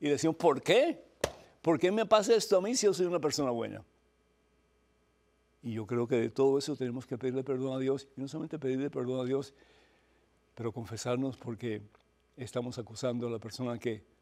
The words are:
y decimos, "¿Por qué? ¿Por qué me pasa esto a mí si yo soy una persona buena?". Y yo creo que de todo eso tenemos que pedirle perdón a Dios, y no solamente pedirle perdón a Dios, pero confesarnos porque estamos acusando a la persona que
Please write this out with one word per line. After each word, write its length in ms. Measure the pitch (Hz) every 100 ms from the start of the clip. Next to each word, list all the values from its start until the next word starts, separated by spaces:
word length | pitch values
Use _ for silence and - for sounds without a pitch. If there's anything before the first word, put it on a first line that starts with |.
y 80 | 147
decimos, 260 | 139 160 160
"¿Por 260 | 170 135
qué? 400 | - 202 320 - - _ - - - _
¿Por 180 | - 160
qué 100 | 180
me 160 | 208 220
pasa 300 | 214 208 226
esto 220 | - 190
a 40 |
mí 140 | 190 247
si 100 | 208
yo 80 |
soy 120 | 170 180
una 160 | 170
persona 300 | 143 139 139
buena?". 300 | 120 107 101 - _ _ _ _ _ _ _ _ _ _ _ _ _ _ _ _ _ 123
Y 60 |
yo 160 | 110 104
creo 180 | 120 120
que 120 | 123
de 120 | 113
todo 280 | - 135 139
eso 180 | 143 139
tenemos 320 | 127 120 127
que 100 | 123
pedirle 240 | 131 131
perdón 320 | 131 131 131
a 60 | 131
Dios, 300 | 131 135 - -
y 20 |
no 80 | 135
solamente 320 | 160 160 156
pedirle 300 | 127 131 143
perdón 320 | 139 123 127
a 20 |
Dios, 300 | 123 135 135 - _ _ _ _ _ _ _ _ _ -
pero 180 | 113
confesarnos 640 | 117 110 110 123 123 135 123
porque 440 | 120 110 120 107 104 _ _ _ _ -
estamos 420 | 127 127 123 127
acusando 500 | 107 110 131 120 117
a 40 |
la 80 | 113
persona 400 | 110 - 127 117
que 240 | 120 110 - _